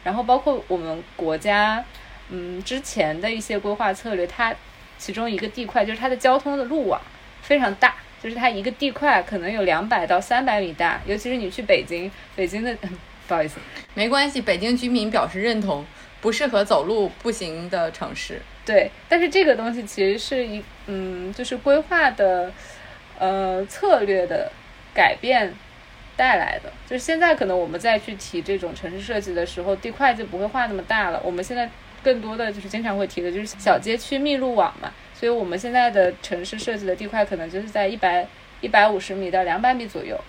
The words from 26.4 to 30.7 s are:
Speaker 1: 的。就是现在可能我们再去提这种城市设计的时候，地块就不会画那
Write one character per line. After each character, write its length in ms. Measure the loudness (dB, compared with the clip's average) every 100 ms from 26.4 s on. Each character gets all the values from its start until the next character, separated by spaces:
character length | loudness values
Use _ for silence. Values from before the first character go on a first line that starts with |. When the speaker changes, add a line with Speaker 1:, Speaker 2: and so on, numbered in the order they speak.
| 0 -4
Speaker 1:
的。 80 | -10 -16 -8
就 100 | -8
是 60 |
现 160 | -2 2
在 140 | 4
可 120 | 4 2
能 120 | 0
我 80 | 0
们 140 | -2
再 180 | 2 2
去 160 | 0 -12
提 260 | -8 -8
这 160 | -2 -4
种 180 | -4 -8
城 140 | -10
市 100 | -10
设 180 | -6 -6
计 140 | -4
的 120 | -4 -4
时 160 | -4
候， 140 | -4 -4
地 140 | -4
块 240 | 2 2
就 120 | 2 -2
不 120 | -4
会 80 | -4
画 220 | -2
那 60 | -2